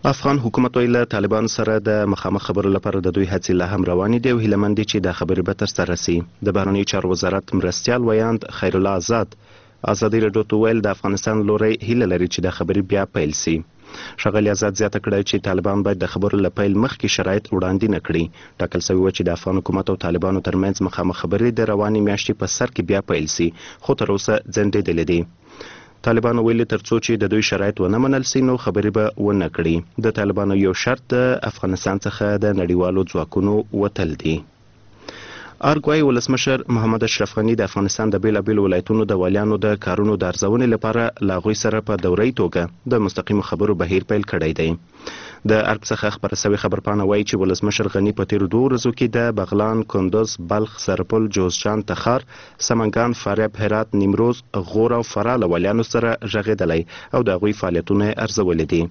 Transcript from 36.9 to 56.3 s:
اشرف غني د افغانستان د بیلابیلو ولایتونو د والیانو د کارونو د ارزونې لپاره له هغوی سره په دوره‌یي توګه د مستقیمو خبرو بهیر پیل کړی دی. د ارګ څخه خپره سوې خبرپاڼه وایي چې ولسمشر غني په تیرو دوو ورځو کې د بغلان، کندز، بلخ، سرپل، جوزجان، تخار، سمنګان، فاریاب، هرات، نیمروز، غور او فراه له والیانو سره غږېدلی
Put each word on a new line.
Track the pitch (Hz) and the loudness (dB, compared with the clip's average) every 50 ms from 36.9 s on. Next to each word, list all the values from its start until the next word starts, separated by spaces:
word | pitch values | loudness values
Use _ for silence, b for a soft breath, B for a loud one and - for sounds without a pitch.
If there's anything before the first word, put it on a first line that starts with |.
| 113 113 117 | 2 2 0
اشرف | 110 - - 107 98 - | 0 0 -2 -2 -2 0
غني | 113 107 113 113 107 | 0 2 2 2 2
د | 104 92 | 0 -2
افغانستان | - 101 101 98 - - 110 110 | 0 -2 -2 0 0 0 0 0
د | 101 95 98 | 0 2 2
بیلابیلو | 110 107 101 95 107 107 104 101 | 2 0 2 0 2 2 2 4
ولایتونو | 95 92 90 90 - 110 110 107 | 4 2 2 2 2 0 0 2
د | 101 104 92 | 2 2 2
والیانو | 90 90 95 101 107 107 107 98 110 | 2 2 2 2 2 2 0 2 2
د | 107 104 101 - | 0 0 0 -2
کارونو | 95 90 101 104 107 107 90 | -2 0 2 2 2 2 0
د | 92 90 | 0 -2
ارزونې | 87 - - 98 110 123 127 120 113 | -2 -2 0 0 2 2 2 2 2
لپاره | 107 - 110 110 117 117 113 - - 101 98 | 0 0 0 0 0 0 -2 -2 -2 -2 0
له | 92 90 | 0 0
هغوی | 90 107 107 - | 0 -2 -2 0
سره | - 113 104 110 107 110 | 0 0 0 0 -2 -2
په | 107 92 - | -4 0 2
دوره‌یي | 92 87 87 107 127 123 123 | 2 2 2 2 0 0 0
توګه | 101 85 - 90 85 85 - - _ 123 123 | -2 0 0 -2 -2 -2 -6 -12 _ 0 2
د | 117 104 | 2 2
مستقیمو | 95 - - 92 - 104 101 90 - | 0 -2 -4 -2 0 0 0 0 -2
خبرو | - 80 - - 101 82 | -2 0 0 0 2 0
بهیر | 87 85 92 95 - - | 0 0 0 -2 0 0
پیل | 110 107 104 - | -2 -2 0 -2
کړی | - 90 80 80 80 - | -2 -2 0 -2 0 0
دی. | 80 82 85 82 - B B B B B B B B B B B B 104 | 0 -2 -2 -4 -8 B B B B B B B B B B B B 2
د | 107 110 107 98 | 2 4 4 0
ارګ | 107 104 - - | -2 -2 -2 -4
څخه | 107 - - 104 104 | -4 -2 -2 -4 -4
خپره | - - 98 - - - | -4 -6 -6 -6 -2 0
سوې | 107 101 101 - | 0 0 0 0
خبرپاڼه | 104 98 95 - 107 104 104 98 95 | -2 -2 -2 -2 -2 0 0 2 2
وایي | 104 104 104 | 2 2 0
چې | - - 98 | 0 0 0
ولسمشر | 95 95 90 - - 104 - - 107 101 - | 2 2 0 0 0 -2 -2 -2 -4 -2 0
غني | 101 98 104 101 - | 0 0 0 0 -2
په | 98 - | -2 -2
تیرو | 107 98 98 87 95 | 0 0 0 2 2
دوو | 113 127 135 | 2 2 2
ورځو | 131 120 - 123 117 - | 2 2 0 -2 0 0
کې | 131 120 107 | -2 0 0
د | 120 117 117 110 104 | 0 0 0 0 -2
بغلان، | 95 90 104 101 104 110 113 113 107 110 - | -2 0 0 0 2 2 0 -2 -2 0 0
کندز، | 101 95 92 92 107 113 110 - - 87 85 104 | 0 0 2 2 2 0 0 -4 -10 -4 -2 0
بلخ، | 107 107 104 - - - | -2 -2 -4 -6 -6 -2
سرپل، | - 95 87 90 - 113 110 110 107 95 - | -2 -2 -2 -2 0 0 0 0 0 0 0
جوزجان، | 92 90 87 - - 107 107 107 101 - | 0 0 0 -2 -2 -2 -2 -2 -2 -4
تخار، | 90 - - 117 120 135 - B B B B B B B - - | -6 -2 0 0 0 0 -2 B B B B B B B -2 0
سمنګان، | 120 113 110 107 104 113 117 120 117 - - | 0 2 2 0 2 2 0 0 0 -2 -2
فاریاب، | 104 101 104 110 107 104 107 110 | -2 0 0 0 -2 -2 -2 -2
هرات، | 101 107 107 110 110 - 101 98 | 0 0 0 0 0 0 2 2
نیمروز، | 101 98 95 113 120 123 123 - - - 101 87 85 | 2 2 4 2 2 0 -2 -8 -8 -6 -6 -6 -2
غور | 92 107 113 117 120 117 | 0 2 2 2 2 0
او | 117 - | -2 -4
فراه | - 104 104 117 127 123 104 | -4 -2 0 0 0 0 2
له | 87 85 | 2 2
والیانو | 85 87 98 107 117 113 - | 2 2 2 0 0 -2 0
سره | - 117 113 117 113 - - | -2 0 0 0 -2 -2 -4
غږېدلی | 104 | -4